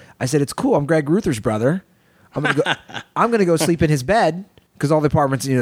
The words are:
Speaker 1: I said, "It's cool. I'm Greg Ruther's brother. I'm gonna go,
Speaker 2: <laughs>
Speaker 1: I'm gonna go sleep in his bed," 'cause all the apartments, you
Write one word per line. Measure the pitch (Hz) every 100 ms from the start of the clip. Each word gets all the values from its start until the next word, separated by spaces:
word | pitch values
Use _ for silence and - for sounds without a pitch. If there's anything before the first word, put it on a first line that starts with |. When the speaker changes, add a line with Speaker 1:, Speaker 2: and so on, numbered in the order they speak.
| - -
Speaker 1:
I | 127
said, | 147
"It's | 139
cool. | - 269 175
I'm | 143
Greg | 160 143
Ruther's | 185 196 113
brother. | 117 107 123 185 - _ _ _ _ -
I'm |
gonna | 240 151
go, | 175 143 -
Speaker 2:
<laughs> | - - -
Speaker 1:
I'm | 226
gonna | 226 180
go | 165
sleep | 160 170
in | 160
his | 147
bed," | 127 220 170 170 202 _ _ -
'cause | 143
all | 156
the | 147
apartments, | 160 143 131 135
you | 131